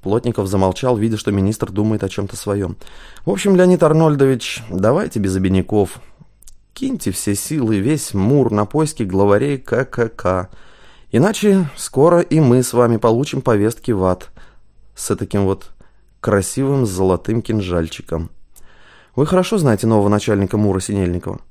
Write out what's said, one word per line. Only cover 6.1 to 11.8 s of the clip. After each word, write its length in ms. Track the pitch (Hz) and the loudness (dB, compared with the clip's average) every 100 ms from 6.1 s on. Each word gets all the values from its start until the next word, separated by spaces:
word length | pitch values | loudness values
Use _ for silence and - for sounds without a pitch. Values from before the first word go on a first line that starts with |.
| - - _ - - _ | -20 -20 _ -20 -20 _
Киньте 380 | - 269 247 - | -8 -6 -4 -6
все 240 | 92 - | -6 -4
силы, 460 | - - 156 117 107 | -4 -4 -2 0 0
весь 340 | 101 151 - | 0 -2 -4
мур 360 | 98 98 143 120 | -2 2 4 2
на 140 | 104 | 0
поиски 380 | 104 147 156 - | 0 0 -2 -2
главарей 560 | 101 92 101 101 139 139 | -4 2 4 4 2 -4
К 260 | - 117 | -2 -2
К 240 | 127 - 117 | -2 -2 -4
К. 400 | - 92 92 90 - - - - - - | -2 -2 -2 -4 -14 -20 -20 -20 -20 -4
Иначе 560 | 113 180 226 208 196 165 | 2 2 2 2 2 0
скоро 440 | - | -6